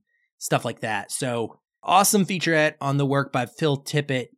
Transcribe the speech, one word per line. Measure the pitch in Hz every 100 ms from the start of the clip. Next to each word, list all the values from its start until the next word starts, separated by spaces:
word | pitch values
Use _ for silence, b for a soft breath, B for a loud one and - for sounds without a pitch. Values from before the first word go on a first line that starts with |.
| _ _ _ _
stuff | - 139
like | 120 -
that. | 113 104 -
So | - 135 120 110 - _ _
awesome | - 180 196 208
featurette | 190 185 165 160 156 -
on | 139 139
the |
work | 139 139 135
by | 131
Phil | 123 - 160 139
Tippett | - 151 147 131 117